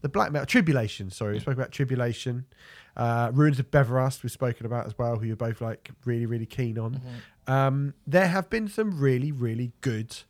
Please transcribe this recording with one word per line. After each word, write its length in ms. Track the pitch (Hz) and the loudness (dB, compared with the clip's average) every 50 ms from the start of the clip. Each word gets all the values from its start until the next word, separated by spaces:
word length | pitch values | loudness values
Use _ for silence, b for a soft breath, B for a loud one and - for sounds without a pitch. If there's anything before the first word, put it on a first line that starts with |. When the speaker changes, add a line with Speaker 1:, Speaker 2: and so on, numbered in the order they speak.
Speaker 1:
The 80 | - 147 | -4 -2
black 220 | - 202 214 175 | 2 2 2 2
metal, 160 | 147 147 139 - | 2 -2 -2 4
Tribulation, 640 | - 247 202 160 151 131 113 104 - - 101 95 | 4 4 6 6 4 4 2 0 -4 -6 -10 -10
sorry. 220 | 90 - 113 104 104 | -8 -6 -4 -2 -2
We 40 | 107 | -2
Speaker 2:
Mm. 40 | - | -2
Speaker 1:
spoke 100 | - 135 | -2 -2
about 180 | 120 131 120 | -2 -2 -6
Tribulation. 720 | - - 143 127 131 123 123 120 113 - - 127 123 123 131 _ B B B B B B B B B - | -2 -2 -2 0 0 0 0 -2 -2 -4 -4 -6 -6 -6 -8 _ B B B B B B B B B -2
Uh, 320 | 120 117 117 117 117 117 | 0 0 2 2 0 2
Ruins 280 | 117 135 147 156 147 127 | 4 6 6 6 6 2
of 100 | 135 - | -2 2
Beverust 540 | - 147 139 117 123 131 131 135 131 - - | 4 4 4 4 4 2 2 0 -2 -2 -8
we've 80 | 120 | -10
spoken 340 | - - - 123 117 - 117 | -6 -2 -2 -2 -2 -2 -4
about 220 | 113 117 120 - - | -4 -4 -4 -4 -6
as 100 | 110 - | -4 -4
well, 200 | 127 117 120 110 | -2 -2 -2 -2
who 100 | 110 113 | -2 -4
you're 80 | 110 | -4
both, 260 | 107 120 117 110 - | -4 -4 -4 -4 -4
like, 300 | 117 113 113 - _ - - _ _ | -6 -6 -6 -8 _ -20 -20 _ _
really, 220 | 123 120 117 117 | -4 -2 -2 -2
really 220 | 113 117 117 113 113 | -2 -2 -4 -6 -6
keen 320 | - - 127 117 110 113 | -6 -4 -4 -4 -2 -4
on. 160 | 113 113 127 | -4 -4 -6
Speaker 2:
Mm-hmm. 560 | 139 127 127 123 120 - - _ _ _ - 131 | -6 -10 -12 -14 -14 -16 -18 _ _ _ 0 2
Speaker 1:
Um, 400 | 135 135 135 135 139 143 143 139 _ _ - | 4 4 4 2 0 -2 -4 -6 _ _ 2
there 200 | 139 180 190 180 | 4 4 4 6
have 220 | 170 196 180 - | 2 0 -2 -2
been 180 | - 226 220 208 | -2 -4 -4 -4
some 320 | 202 - 220 214 190 151 | -2 -2 -2 -2 0 2
really, 320 | 139 139 127 123 127 151 | 2 2 4 2 0 -2
really 400 | 147 131 120 117 113 117 123 123 - _ | -2 -2 -2 -2 -2 -2 -4 -6 -6 _
good 360 | - 135 117 107 113 113 - - - _ | -2 -2 -2 -2 -4 -6 -10 -16 -18 _